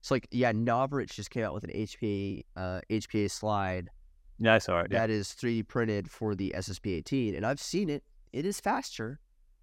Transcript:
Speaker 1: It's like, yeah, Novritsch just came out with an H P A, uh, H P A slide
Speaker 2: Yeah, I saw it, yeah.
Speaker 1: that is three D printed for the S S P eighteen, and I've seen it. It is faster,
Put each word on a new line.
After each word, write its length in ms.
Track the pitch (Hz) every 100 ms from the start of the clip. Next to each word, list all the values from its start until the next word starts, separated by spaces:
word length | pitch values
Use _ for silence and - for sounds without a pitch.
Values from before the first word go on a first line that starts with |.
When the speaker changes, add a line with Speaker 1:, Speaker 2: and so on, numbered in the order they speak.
Speaker 1:
It's 100 | -
like, 180 | 131 -
yeah, 220 | 120 123
Novritsch 600 | 110 117 120 135 143 113
just 160 | - 107
came 140 | -
out 100 | 110
with 100 | 82
an 60 | -
H 260 | - 107 -
P 440 | 113 101 98 95 - -
A, 40 |
uh, 200 | 92 92 -
H 180 | 110 -
P 160 | 110
A 40 | 101
slide 600 | - 107 104 95 92 87 - - - - -
Speaker 2:
Yeah, 160 | 113
I 40 | 110
saw 220 | - 87
it, 80 | 85
yeah. 80 | 117
Speaker 1:
that 120 | 113
is 220 | 107 98
three 240 | - 120 117
D 60 |
printed 480 | 104 123 113 104 98
for 240 | - 110
the 200 | 98 95
S 140 | - 95
S 100 | 95
P 140 | 107
eighteen, 400 | 87 - 135 117
and 100 | 78 107
I've 140 | 143
seen 300 | - 170 196
it. 140 | 147 - - -
It 140 | 123 170
is 140 | 202
faster, 600 | - 247 262 - 113 139 _ _ - _